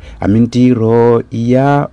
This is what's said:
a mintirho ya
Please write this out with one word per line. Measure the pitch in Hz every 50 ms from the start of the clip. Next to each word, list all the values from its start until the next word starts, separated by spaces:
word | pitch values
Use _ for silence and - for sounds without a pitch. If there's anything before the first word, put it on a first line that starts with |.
| - - - -
a | - 98
mintirho | 104 113 120 117 120 123 123 127 123 110 113 110 113 117 117 120 117 117 - -
ya | - 113 117 120 123 127 135 143 143 143 147 -